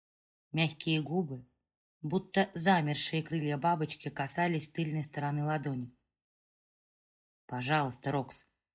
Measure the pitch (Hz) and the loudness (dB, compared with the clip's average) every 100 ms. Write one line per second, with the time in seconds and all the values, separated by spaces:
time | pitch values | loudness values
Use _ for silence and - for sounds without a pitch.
0 | _ _ _ _ _ 151 160 - 165 156 | _ _ _ _ _ 2 2 0 0 2
1 | 135 175 156 127 - _ _ _ _ _ | 2 -2 -2 -6 -12 _ _ _ _ _
2 | 151 185 - 196 190 165 175 180 147 139 | -2 -2 0 2 2 2 4 4 2 0
3 | - 160 156 165 147 143 170 170 151 - | 0 -2 -2 -2 0 0 2 2 -2 -6
4 | 143 - 139 - 175 160 - - 156 156 | -8 -6 -4 0 2 0 -2 -2 -2 0
5 | 147 147 143 147 151 156 143 127 123 - | -4 -2 -2 0 0 0 -2 -4 -6 -10
6 | _ _ _ _ _ _ _ _ _ _ | _ _ _ _ _ _ _ _ _ _
7 | _ _ _ _ - 123 127 156 135 - | _ _ _ _ -10 -6 2 2 2 -2
8 | 135 143 - - - _ _ | 0 -2 -2 -8 -10 _ _